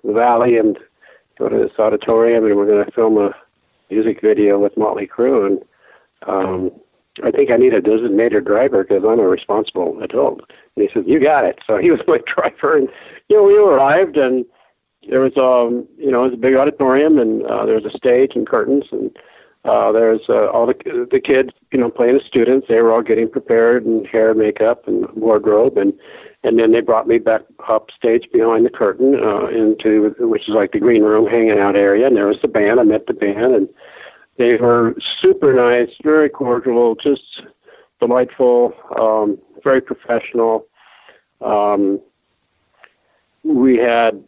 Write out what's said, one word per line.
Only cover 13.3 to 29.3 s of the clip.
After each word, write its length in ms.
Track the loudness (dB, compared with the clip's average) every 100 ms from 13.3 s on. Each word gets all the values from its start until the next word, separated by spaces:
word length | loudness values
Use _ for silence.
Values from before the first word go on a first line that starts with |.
| 4
know, 60 |
we 140 | 6 6
arrived, 580 | 4 4 2 2 0 0
and 280 | 0 -2 -6 _ _ _ _ _ -4
there 120 | 0
was, 140 | 0 2
um, 500 | 2 2 0 -4 -8 -6
you 140 | -2
know, 100 | 0
it 80 | -2
was 40 |
a 40 | -2
big 180 | 0 2
auditorium, 640 | 0 0 0 2 2 2
and, 240 | 2 -2 -4
uh, 200 | -4 -2
there 100 | -2
was 100 | -4
a 120 | -4
stage 380 | 0 2 2 -2
and 100 | -4
curtains, 380 | -4 0 -2 -4
and, 260 | -10 -10 -12 _ _ _ _ -2
uh, 260 | 0 2
there's, 300 | 2 2 0 -2
uh, 180 | -2 0
all 180 | 0 -2
the, 420 | -4 -6 -8 -4
the 80 | -4
kids, 320 | 0 0 0 _ _
you 80 | -4
know, 100 | -4
playing 260 | 0 0 0
the 80 |
students. 440 | 0 -2 2 0 0
They 140 | 2
were 100 | 2
all 100 | 2
getting 260 | 0 -2 -2
prepared 560 | -6 -2 2 2 2 0
and 200 | -4 -2
hair, 260 | 0 0
makeup, 540 | 2 0 0 -2 -2 -4
and 220 | -6 -6
wardrobe, 640 | -4 0 0 2 2 2 0
and, 160 | -2 -4 -16 -20 -20 _
and 140 | -2 0
then 120 | 2
they 100 | 2
brought 260 | 2 -2 0
me 100 | -2
back 240 | 0 -2 -6 -18 -4
upstage 640 | -4 -4 _ -2 -2 0
behind 340 | -2 0 0 0
the 40 |
curtain, 460 | 0 -4 0 0 0
uh, 240 | -2